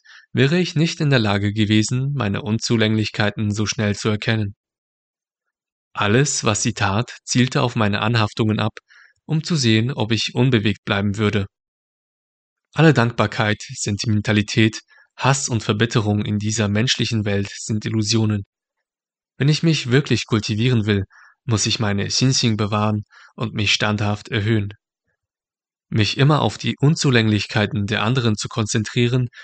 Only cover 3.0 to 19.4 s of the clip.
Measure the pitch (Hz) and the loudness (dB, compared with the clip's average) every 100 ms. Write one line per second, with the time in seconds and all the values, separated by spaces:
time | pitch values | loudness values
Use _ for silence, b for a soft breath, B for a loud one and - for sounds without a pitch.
3 | 104 - 104 - 107 104 104 - 104 101 | -2 -2 -2 -2 -4 -2 -2 -2 -2 -2
4 | 110 104 - 110 101 - _ _ _ _ | -2 -2 -2 -2 -2 -8 _ _ _ _
5 | _ _ _ _ _ _ _ _ _ - | _ _ _ _ _ _ _ _ _ -2
6 | 101 117 147 - 113 104 120 - 98 98 | 2 4 2 0 -2 0 -2 -2 -2 0
7 | - - - 127 127 147 127 117 104 101 | -4 -10 -4 0 0 0 -2 0 0 0
8 | 107 120 104 - 110 110 107 - b b | 0 2 0 0 0 0 -2 -4 b b
9 | b b - 156 - 165 117 110 120 139 | b b -4 -4 -2 0 4 2 2 -2
10 | 110 107 - 123 131 117 110 95 - 101 | -2 -2 -2 0 2 2 0 -4 -4 -2
11 | 104 101 104 104 98 _ _ _ _ _ | -2 0 0 0 -4 _ _ _ _ _
12 | _ _ _ _ _ _ _ - 160 127 | _ _ _ _ _ _ _ 4 6 6
13 | 117 - 107 - 107 107 - 127 - 101 | 2 0 -2 0 -2 -2 -8 -8 -6 -4
14 | 117 104 104 107 104 117 113 - b b | 0 0 2 0 0 2 2 0 b b
15 | b - 127 139 - 113 - 104 117 123 | b -2 0 0 0 -2 0 0 2 2
16 | 107 104 110 104 107 110 104 104 127 - | 0 0 -2 -2 -2 -2 0 0 0 -2
17 | 110 113 104 98 101 - - 107 110 110 | -2 -2 -2 -2 -4 -8 -6 -6 -2 -2
18 | 104 110 107 104 - _ _ _ _ _ | 0 2 2 -2 -6 _ _ _ _ _
19 | _ _ _ - | _ _ _ -2